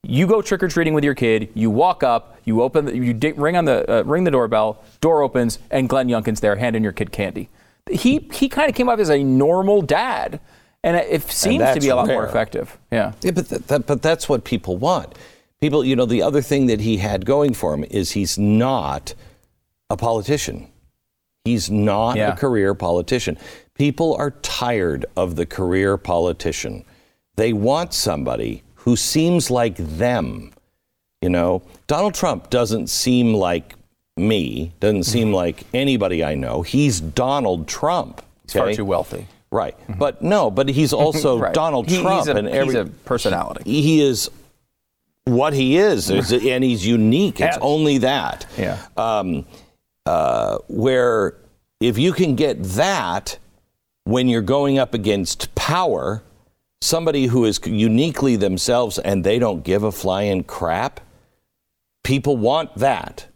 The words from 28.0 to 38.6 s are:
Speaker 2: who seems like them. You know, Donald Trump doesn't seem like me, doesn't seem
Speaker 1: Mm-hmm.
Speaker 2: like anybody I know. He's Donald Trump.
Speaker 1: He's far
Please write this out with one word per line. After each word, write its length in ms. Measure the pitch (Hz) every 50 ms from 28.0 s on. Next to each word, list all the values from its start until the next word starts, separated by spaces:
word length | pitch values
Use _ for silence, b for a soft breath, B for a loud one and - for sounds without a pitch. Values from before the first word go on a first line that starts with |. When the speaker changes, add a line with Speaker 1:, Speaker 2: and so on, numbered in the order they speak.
| - 104 85 73 65 62 60 57 55 57 55 - _ _ _
Speaker 2:
who 200 | _ - 120 120
seems 540 | 113 - - - 156 160 175 180 170 - -
like 260 | 123 123 117 113 85
them. 760 | - 87 76 78 80 110 123 123 113 82 62 53 50 - - - _ _ _ _ _ _ _ _ _ _ _ _ _
You 80 | - 92
know, 320 | 87 87 87 90 90 92 B B B B B
Donald 280 | - 147 156 196 208 -
Trump 360 | - - 170 123 90 - -
doesn't 380 | - 123 120 101 113 110 - -
seem 440 | - - - 127 127 123 123 117 110
like 400 | 104 95 87 87 82 - - - - - _ _ _ _ _ _
me, 560 | - 90 110 113 101 78 62 55 62 78 85 - _
doesn't 240 | - 107 104 98 90
seem 240 | - - 120 113 107
Speaker 1:
Mm-hmm. 60 | 101
Speaker 2:
like 300 | 92 87 87 - - - - -
anybody 480 | 123 139 139 135 113 98 92 90 82
I 120 | 80 73 78
know. 280 | 69 64 58 57 76
He's 380 | 85 - - 135 147 143 110 87
Donald 640 | 78 80 - - 123 131 139 147 127 101 92 85 78
Trump. 560 | - - - - 151 175 170 - - - - - _ _ _
Speaker 1:
He's 100 | _ -
far 140 | - 101